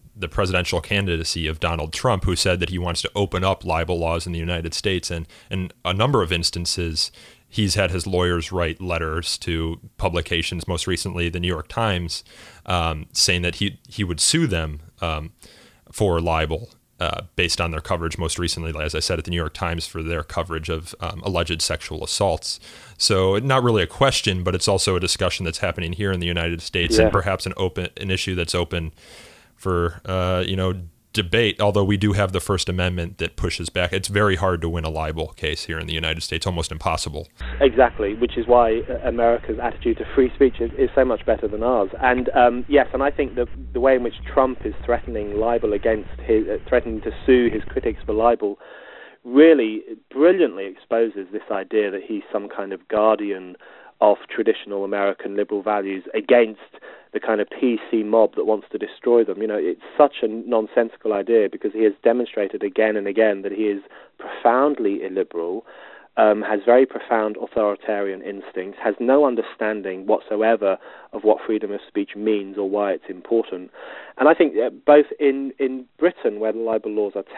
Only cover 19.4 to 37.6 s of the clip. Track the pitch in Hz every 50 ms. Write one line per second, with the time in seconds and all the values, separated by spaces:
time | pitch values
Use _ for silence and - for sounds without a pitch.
19.4 | 80 78 - - 95 85 85 85 - - - 82 80 80 85 78 76 - - 85
20.4 | 82 85 82 80 80 85 82 80 82 - - - 87 85 87 - - 98 90 85
21.4 | 85 80 82 80 - - 78 73 - - 82 78 - - - - 101 95 80 -
22.4 | - - - - - - - - - - - - - - 107 95 95 95 98 107
23.4 | 127 135 131 131 123 120 110 104 98 - - - 139 135 131 - - 104 92 90
24.4 | 90 90 90 95 - 107 98 92 - 104 92 87 90 90 - - 95 90 - -
25.4 | 95 82 - - - 90 85 - 87 82 87 87 104 98 95 90 87 87 87 85
26.4 | 82 85 85 82 - - - 92 85 80 - - 110 107 - 95 90 101 95 90
27.4 | - 95 - - 95 90 - 95 90 - - - 98 95 95 92 - 98 92 90
28.4 | 85 - - 87 85 - 87 85 82 80 - - - - - - - - - -
29.4 | _ _ _ _ - 95 90 85 87 85 85 - - 95 92 92 90 92 92 90
30.4 | 90 - 95 95 92 92 92 92 87 82 - _ _ _ - 110 95 85 - 117
31.4 | 117 104 - - 104 104 98 104 98 95 104 98 104 104 95 104 101 92 92 90
32.4 | - - 98 87 - - 90 92 90 92 90 87 85 87 95 - 82 - - -
33.4 | - 85 - - 85 - - 92 90 87 95 98 - - 101 101 104 101 95 85
34.4 | 98 92 90 82 82 82 85 85 80 80 78 78 78 78 78 80 78 - - -
35.4 | - 76 71 - - - 82 80 80 80 80 80 82 80 80 82 - - 90 82
36.4 | - 98 87 85 82 - 80 76 - 87 80 78 - 85 71 76 85 - _ -
37.4 | - - - -